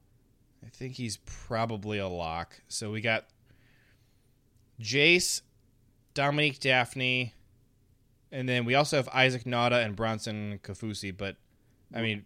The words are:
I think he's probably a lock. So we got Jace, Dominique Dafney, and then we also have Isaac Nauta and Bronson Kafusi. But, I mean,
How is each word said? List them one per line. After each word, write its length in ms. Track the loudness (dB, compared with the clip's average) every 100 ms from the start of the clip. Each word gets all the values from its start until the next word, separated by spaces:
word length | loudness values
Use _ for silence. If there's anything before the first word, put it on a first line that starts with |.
| _ _ _ _ _ _ -20
I 40 |
think 240 | -14 -12
he's 240 | -8 -8 -8 -14
probably 720 | -16 -6 -2 -2 -4 -4 -4
a 100 | -4
lock. 540 | -4 -4 -4 -8 -14 _
So 240 | -8 -6
we 100 | -4
got 240 | 0 -2 -4 _ _ -20 _ _ _ _ _ _ _ _ _ _ _ -12
Jace, 640 | -2 4 6 6 4 -4 -8 _ _ _ _ _ _
Dominique 460 | 0 2 4 2 2
Dafney, 720 | 2 4 2 0 0 0 -2 -8 _ _ _ _ _ _ _ _ _
and 160 | -6 0
then 160 | 0 4
we 100 | 2
also 220 | 4 2
have 120 | 0
Isaac 340 | 4 4 2
Nauta 400 | -2 2 4 4
and 120 | 2 -2
Bronson 640 | -2 -2 -6 -6 -8 -8
Kafusi. 520 | -12 -8 -8 -6 -8 -6
But, 200 | -8 -8 _ _ _ _ _
I 80 | -4
mean, 240 | -2 -2